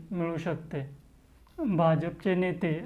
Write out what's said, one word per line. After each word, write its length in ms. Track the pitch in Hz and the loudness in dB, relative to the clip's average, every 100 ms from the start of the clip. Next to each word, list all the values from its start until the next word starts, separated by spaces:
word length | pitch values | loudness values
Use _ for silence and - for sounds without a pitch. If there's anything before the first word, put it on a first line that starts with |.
| - | -6
मिळू 260 | 180 165 165 | -4 -2 -2
शकते. 460 | 175 151 - 147 135 - - - - - - - | -4 -6 -6 -8 -8 -12 -20 -20 -20 -20 -16 -4
भाजपचे 760 | 277 170 165 160 170 165 196 | 0 4 4 4 0 -2 2
नेते 380 | 180 185 175 175 156 | 2 2 0 0 0